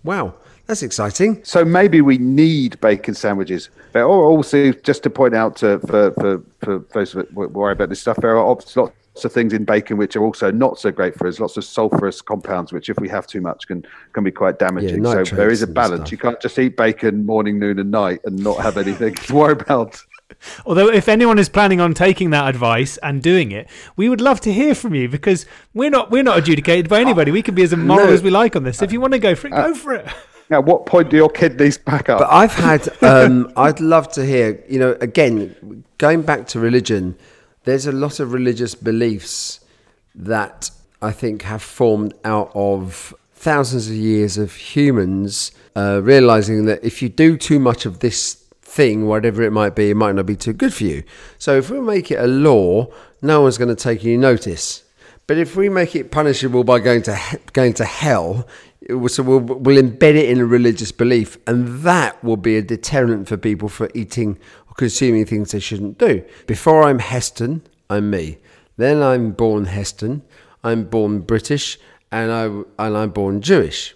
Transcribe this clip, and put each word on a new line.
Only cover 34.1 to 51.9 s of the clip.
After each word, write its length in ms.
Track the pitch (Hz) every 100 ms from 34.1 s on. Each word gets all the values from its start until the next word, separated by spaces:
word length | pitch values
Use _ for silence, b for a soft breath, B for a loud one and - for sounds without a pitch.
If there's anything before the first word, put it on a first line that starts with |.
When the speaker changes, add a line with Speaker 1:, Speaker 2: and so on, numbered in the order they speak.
Speaker 1:
to 120 | - 135
hear, 360 | 131 113 - -
you 100 | 131
know, 200 | 127 120
again, 840 | 120 170 139 110 98 - 104 107 - _
going 220 | 147 165
back 260 | 156 143 -
to 120 | 117
religion, 560 | 117 123 113 104 90 87 b b b b
there's 240 | - 135 143
a 40 |
lot 280 | 135 143 139
of 120 | 131
religious 440 | 127 123 117 120 -
beliefs 840 | 113 113 120 104 - - - - _ _ _ _ _
that 560 | - 92 110 101 - - - _ _
I 100 | 107
think 320 | 104 120 107
have 200 | 98 107
formed 500 | - - 120 107 107 -
out 280 | 110 107 101
of 600 | 101 101 98 92 87 - - _
thousands 540 | _ 165 147 127 123 110
of 60 | 110
years 420 | 110 107 104 98
of 160 | 104 -
humans, 960 | - 147 143 120 92 95 98 - - b b -
uh, 260 | 101 101
realizing 600 | 101 135 123 110 101 110 107
that 180 | 101
if 180 | 117 -
you 80 | 123
do 280 | - 160 160
too 200 | - 147
much 280 | 127 117 117
of 120 | 87
this 360 | 120 - - - _ _
thing, 460 | - - 135 107 107
whatever 340 | 107 117 104
it 100 | 113
might 220 | 107 104
be, 160 | 110 104
it 60 | 104
might 180 | 107
not 140 | 98 95
be 80 | 104
too 180 | -
good 220 | 107 269 -
for 80 |
you. 180 | 104 71 - B B B
So 180 | - 139
if 140 | 135
we 80 | 269
make 320 | 240